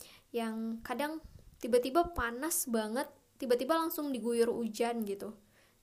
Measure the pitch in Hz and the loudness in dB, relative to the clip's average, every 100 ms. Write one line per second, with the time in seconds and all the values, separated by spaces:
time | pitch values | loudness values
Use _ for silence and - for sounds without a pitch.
0 | - - _ 240 226 220 226 226 - 247 | -20 -20 _ -4 -4 -4 -4 -6 -6 -4
1 | 294 320 - - - - 247 240 262 294 | -2 -4 -12 -20 -20 -8 2 4 4 2
2 | 349 339 233 240 311 - - 226 214 240 | 2 0 -4 -2 -2 -2 0 0 0 -2
3 | 302 - _ - 254 240 262 330 330 330 | -4 -8 _ -6 2 2 4 2 2 0
4 | 294 254 220 233 233 214 233 - 233 233 | -2 -2 0 4 4 2 -2 0 0 0
5 | 208 196 202 - _ _ _ _ | -4 -6 -8 -12 _ _ _ _